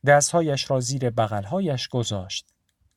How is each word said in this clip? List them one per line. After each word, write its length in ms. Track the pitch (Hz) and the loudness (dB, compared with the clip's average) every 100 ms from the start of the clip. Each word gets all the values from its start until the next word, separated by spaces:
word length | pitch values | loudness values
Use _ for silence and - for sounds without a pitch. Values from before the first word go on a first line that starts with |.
| 139 | 6
دستهایش 640 | 143 143 175 160 139 - | 6 6 2 0 -2 -2
را 100 | 135 | -2
زیر 300 | 123 135 123 | -2 -2 -2
بغلهایش 760 | 117 107 104 98 180 185 131 - | 0 0 -2 -4 -4 -2 -4 -4
گذاشت. 580 | 127 117 101 90 - - _ _ _ _ | -4 -2 -6 -8 -12 -14 _ _ _ _